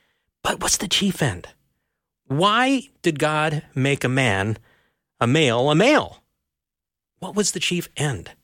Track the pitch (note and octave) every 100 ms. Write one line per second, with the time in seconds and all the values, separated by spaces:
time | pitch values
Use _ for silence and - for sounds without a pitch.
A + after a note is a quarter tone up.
0 | _ _ _ _ - - - - G3+ -
1 | G3 - C#3 F2 - - _ _ _ _
2 | _ _ - C#3 G3 A3+ C4 C4+ - _
3 | F3 C#3+ D3+ D3+ D#3 D3+ - C3+ C3+ C3+
4 | C3 C3 B2+ G2 G#2 G#2+ _ _ _ _
5 | _ - A#2+ D3+ C#3+ A2+ C#3 D3+ A#3+ D4
6 | F2+ - _ _ _ _ _ _ _ _
7 | _ _ F#3 G3 G3+ F#3 - F3 - -
8 | D3 G2+ - -